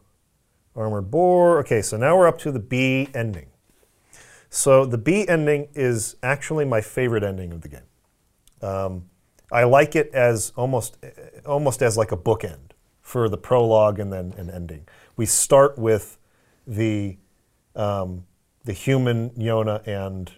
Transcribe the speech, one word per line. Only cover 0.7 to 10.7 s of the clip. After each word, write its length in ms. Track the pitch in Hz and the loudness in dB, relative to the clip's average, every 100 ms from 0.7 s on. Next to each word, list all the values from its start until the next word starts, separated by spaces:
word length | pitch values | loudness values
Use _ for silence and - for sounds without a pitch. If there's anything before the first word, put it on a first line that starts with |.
| 117 | -8
Armored 340 | 110 104 95 | -6 -6 -4
Boar. 500 | 156 180 180 175 160 | 0 4 4 4 4
Okay, 220 | 127 113 | 2 -2
so 160 | - 110 | -2 -2
now 200 | 135 185 | 2 6
we're 100 | 170 | 4
up 100 | 160 | 2
to 120 | 151 | -4
the 80 | 131 | -6
B 480 | 98 127 131 131 139 | -4 0 0 0 -2
ending. 340 | 127 113 90 69 _ _ _ _ _ _ - - _ _ | -6 -6 -8 -14 _ _ _ _ _ _ -20 -20 _ _
So 360 | - 143 135 135 | -2 4 6 4
the 120 | 117 | 0
B 280 | 110 202 190 | 0 0 2
ending 400 | 165 147 147 147 | 0 2 0 -4
is 420 | 147 127 117 - - | -4 -2 -2 -6 -6
actually 440 | 127 143 - 156 139 | -4 -4 -4 -4 -2
my 160 | 113 | -2
favorite 420 | 107 - 127 110 | -2 -2 -2 0
ending 280 | 101 95 90 | -2 -6 -10
of 100 | 82 | -14
the 80 | 71 | -16
game. 120 | 65 - _ _ _ _ _ _ _ | -20 -20 _ _ _ _ _ _ _
Um, 480 | 101 95 95 92 90 _ _ _ - | -8 -6 -6 -8 -14 _ _ _ -2
I 120 | 117 | 2
like 320 | 123 135 151 156 | 6 6 4 0
it 160 | 151 | -2
as 380 | 131 120 113 - - | 2 2 2 -4 -6
almost, 420 | 127 | -2